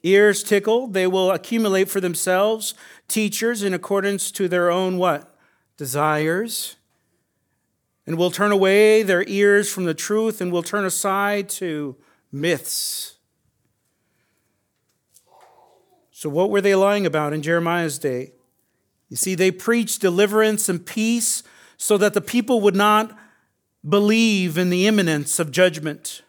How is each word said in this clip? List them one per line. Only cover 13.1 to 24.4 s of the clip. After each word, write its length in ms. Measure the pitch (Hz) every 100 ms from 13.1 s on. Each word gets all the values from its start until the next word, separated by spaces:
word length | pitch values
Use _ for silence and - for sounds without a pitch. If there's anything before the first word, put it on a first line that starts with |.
| _ _ _ _ _ _ _ _ _ _ _ _ _ _ _ _ _ _ _ _ _ _ _ _ _ _ _ _ _ _
So 180 | - 151
what 200 | 151 196
were 120 | 202
they 140 | 196 196
lying 300 | 196 208 180
about 260 | 151 147
in 100 | 156
Jeremiah's 580 | 151 170 170 175 165 139
day? 340 | 143 123 139 _ _ _ _ _ _ _ _
You 80 | 120
see, 200 | 185 180
they 160 | 190
preached 500 | 185 - 233 220 -
deliverance 680 | 190 175 202 214 214 214 -
and 180 | 175 -
peace 580 | - 220 233 - - - - - _
so 200 | - 208
that 160 | 208
the 80 | 208
people 380 | - 240 226 240
would 140 | 202 196
not 420 | 208 214 220 - - _ _ _ _ _ 151
believe 720 | 202 208 226 226 202